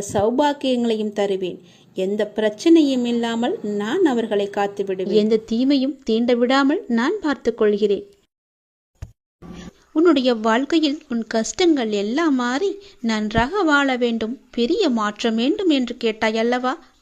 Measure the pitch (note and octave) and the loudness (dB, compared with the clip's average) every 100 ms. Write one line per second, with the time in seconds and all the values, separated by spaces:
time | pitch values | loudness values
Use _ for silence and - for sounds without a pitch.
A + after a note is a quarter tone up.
0 | G3+ G#3 G#3+ B3+ D4 C#4+ C4 B3 A#3 A3 | -2 0 0 2 0 0 -2 0 0 -2
1 | G#3+ G#3 G3+ F#3+ F#3 - - - _ - | -4 -2 -2 -2 -6 -10 -18 -20 _ -6
2 | F#3 G#3 G#3 - G#3+ G#3+ E4 E4 C#4+ B3+ | -4 -2 -4 0 -2 2 6 6 6 2
3 | A#3+ A#3+ A#3 A3+ B3 G#4 G#3 G#3 G#3 F4 | 0 0 -2 -2 -2 -2 -4 -4 -2 2
4 | E4+ A#3+ A3 G3+ G3+ G#3 G3+ G3+ F#3+ F#3 | 2 2 0 -2 -2 -2 -4 -4 -6 -4
5 | F#3 G#3 G#3+ A3+ A3 A3+ C4 C#4 C4+ C#4 | 0 2 2 0 0 -2 2 2 0 -4
6 | - A3+ A#3+ A#3+ A#3+ C4+ C#4 E4 - A#3 | -2 0 2 2 2 2 2 0 -2 -2
7 | C4 G#4 D#4 C4+ A#3 A3+ G#3+ G#3 G#3 G3 | 0 -2 -4 -2 -4 0 0 2 0 0
8 | - _ _ _ _ _ _ _ _ - | -6 _ _ _ _ _ _ _ _ -20
9 | - _ _ _ F3 F3 F3 _ _ D#4 | -20 _ _ _ -20 -18 -18 _ _ 2
10 | F4 C#4 B3 A3+ A3 A3+ C#4 E4 D4+ D4+ | 4 4 2 0 0 0 0 0 0 -4
11 | - A#3 A3 A3+ A3+ - F4+ C#4+ A3+ G#3 | -6 -6 -4 -4 -4 0 2 2 0 -2
12 | G3+ C4+ E4 C4 A#3+ C4 G4 - - - | -2 0 0 0 0 -2 -4 -6 -14 -6
13 | A3+ A3 G#3+ A3+ B3 G4+ E4 C#4+ C#4 B3 | -2 -2 0 0 0 0 2 2 2 0
14 | A#3+ A#3 A3 C4 - - A#3+ G4 E4+ A3+ | 0 0 -4 -8 -8 -2 0 2 2 0
15 | G#3 G#3 A#3 A3+ B3+ G#4 F#4 C#4 A#3+ A#3+ | -2 -2 -2 0 0 0 2 2 0 -2
16 | A3+ A3 A3 A3+ A#3 B3 B3+ C#4+ - _ | -4 0 -2 0 0 0 -2 -6 -12 _